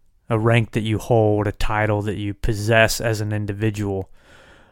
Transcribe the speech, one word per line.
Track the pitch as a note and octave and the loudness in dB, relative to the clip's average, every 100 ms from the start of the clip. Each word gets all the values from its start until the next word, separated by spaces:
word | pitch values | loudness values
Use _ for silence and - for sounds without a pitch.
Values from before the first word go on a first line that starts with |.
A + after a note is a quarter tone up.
| _ _ _ | _ _ _
a | A2+ | 0
rank | A2+ A#2 A2+ | 2 2 2
that | B2 | -2
you | A2 G#2 | -2 -4
hold, | - A#2 G#2+ G#2+ G#2 | 2 2 4 2 -2
a | |
title | - - G#2+ G#2+ G#2 | -2 0 0 0 0
that | G#2 G2 | -2 -6
you | G2+ G2 | -6 -4
possess | - G#2 G#2 A2+ A2+ - | -2 -2 2 4 4 2
as | A#2+ G#2+ | -2 -2
an | G#2 | -2
individual. | G#2+ G#2 G2+ A2 G#2 G2+ F#2+ F#2 - - - - - - | -4 -4 -2 -2 -2 -4 -4 -6 -14 -20 -20 -20 -20 -20